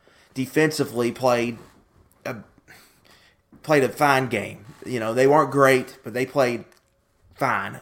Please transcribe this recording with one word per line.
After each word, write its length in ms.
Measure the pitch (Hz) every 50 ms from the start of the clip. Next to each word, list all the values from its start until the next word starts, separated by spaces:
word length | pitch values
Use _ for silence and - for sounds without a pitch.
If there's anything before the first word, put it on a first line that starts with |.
| _ _ _ _ _ _ -
defensively 800 | 135 131 127 - 156 156 156 156 - 139 139 117 117 120 120 117
played 460 | - 131 131 123 120 117 120 117 107 - - _ _ _ _ _ _ _ _ _ _ -
a, 120 | 143 123 107 98 - _ _ _ - - - - _ _ _ _ _ _ _ _ _ _ _ _ _ - - -
played 220 | - 156 147 131
a 60 | 117
fine 380 | - - 151 143 139 131 131 120
game. 360 | 113 104 98 - - 85 - - - - -
You 140 | 98 123 120
know, 120 | 110 113 113
they 140 | 127 131
weren't 240 | 139 143 156 147 135
great, 480 | 131 139 139 135 135 127 127 - - - -
but 120 | 123 107
they 100 | 123 131
played 400 | 131 - 143 131 123 120 110 101 - _ _ _ _ _ _ _ _ _ _ _ _ _
fine 460 | - 143 127 113 101 95 101 123 127